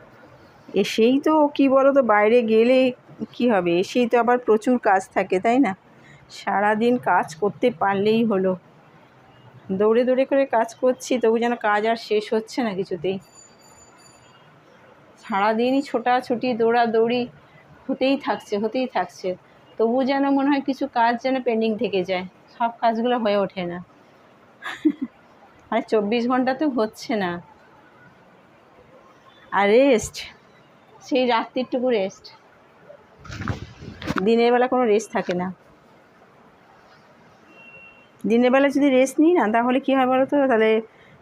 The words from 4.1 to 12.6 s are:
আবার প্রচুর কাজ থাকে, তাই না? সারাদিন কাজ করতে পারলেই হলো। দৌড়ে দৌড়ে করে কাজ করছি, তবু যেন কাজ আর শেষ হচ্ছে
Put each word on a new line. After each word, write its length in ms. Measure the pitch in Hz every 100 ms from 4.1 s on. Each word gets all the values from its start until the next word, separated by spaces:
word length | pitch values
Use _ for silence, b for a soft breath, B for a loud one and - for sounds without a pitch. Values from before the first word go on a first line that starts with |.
| 240
আবার 180 | 233 247
প্রচুর 380 | 247 214 262 247
কাজ 220 | 220 190 -
থাকে, 300 | - 190 185
তাই 200 | 226 247
না? 160 | 220 190 _ - B B -
সারাদিন 680 | - - 190 208 214 240 247
কাজ 380 | 220 180 - -
করতে 320 | 202 - 247
পারলেই 540 | 240 196 196 208 226
হলো। 280 | 226 196 185 180 _ - - - - _ _ - - - -
দৌড়ে 320 | 190 214 226
দৌড়ে 220 | 247 254 269
করে 200 | 277 269
কাজ 240 | 226 233 -
করছি, 360 | 254 254 - 247
তবু 160 | 226 233
যেন 180 | 240 240
কাজ 260 | 214 208 220
আর 100 | 226
শেষ 380 | - 214 208
হচ্ছে 300 | 220 220 -